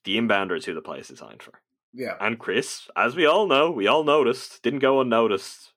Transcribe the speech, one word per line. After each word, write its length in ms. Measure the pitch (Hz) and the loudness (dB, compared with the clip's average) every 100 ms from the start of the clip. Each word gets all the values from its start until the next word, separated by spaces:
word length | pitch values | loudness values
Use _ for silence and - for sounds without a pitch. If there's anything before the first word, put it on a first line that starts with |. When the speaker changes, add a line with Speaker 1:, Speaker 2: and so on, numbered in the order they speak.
Speaker 1:
The 140 | 98 110 | -6 -2
inbounder 400 | 113 98 95 82 | 0 0 -2 -6
is 80 | 87 | -6
who 80 | |
the 80 | 80 | -10
play 180 | 80 69 | -12 -14
is 80 | - | -16
designed 340 | 67 55 53 | -20 -20 -20
for. 200 | - - _ _ _ | -20 -20 _ _ _
Speaker 2:
Yeah. 220 | 120 113 90 | -12 -10 -6
Speaker 1:
And 200 | 104 117 | -6 -6
Chris, 500 | - 104 - - - - | -4 -4 -4 -12 -8 -2
as 200 | 113 156 | -2 2
we 100 | 151 | 2
all 200 | 185 196 | 4 2
know, 220 | 135 165 | 2 2
we 160 | 135 101 | 2 2
all 160 | 151 | 2
noticed, 600 | 151 151 120 123 - - | 4 2 2 -2 -8 -6
didn't 160 | - 139 | -4 0
go 200 | 135 135 | 2 2
unnoticed 720 | 127 113 113 95 - - - | 2 2 2 0 -4 -20 -20